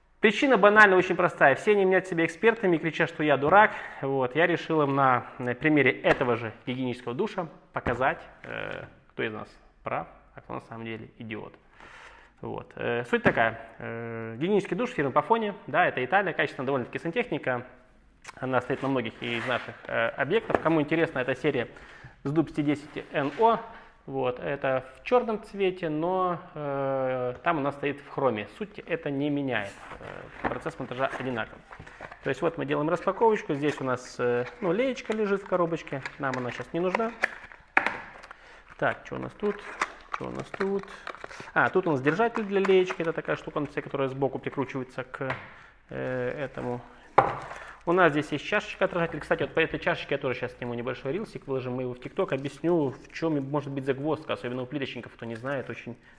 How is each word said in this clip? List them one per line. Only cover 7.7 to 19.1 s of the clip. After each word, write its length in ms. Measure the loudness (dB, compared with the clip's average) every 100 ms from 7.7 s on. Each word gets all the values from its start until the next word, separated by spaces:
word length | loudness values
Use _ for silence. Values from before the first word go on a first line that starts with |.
показать, 480 | -4 -2 2 0 0 -8 -18
э, 400 | -12 -8 -6 -8 -12 -18 _
кто 140 | -6
из 100 | -4
нас 160 | -4 -12 -18 _ _
прав, 260 | -6 -6 -6 -14 -20 -20
а 60 |
кто 120 | -12
на 80 | -12
самом 240 | -10 -12 -10
деле 240 | -10 -12 -14
идиот. 380 | -10 -10 -12 -18 _ -20 -20 -20 -20 -20 -20 _
Вот. 300 | -10 -10 -10 -6
Э, 280 | -4 -2 0
суть 160 | 2
такая. 380 | 4 4 2 2 -10 -14
Э, 580 | -10 -8 -8 -8 -10 -4
гигиенический 380 | 0 2 0 -2
душ 160 | -2
фирмы 200 | -2 2
Pafoni, 420 | 2 2 0 0 -6 -2
да, 200 | 2 2
это 160 | 2
Италия, 300 | 2 2 2
качественная 320 | 0 -2 -2 -2
довольно-таки 320 | -2 -2 -6
сантехника. 680 | -4 -4 -2 -2 -2 -2 -6 -18 _ _ _ _ -20 -8
Она 260 | 0 0
стоит 200 | 0 -2
на 60 | 0
многих 260 | 0 -2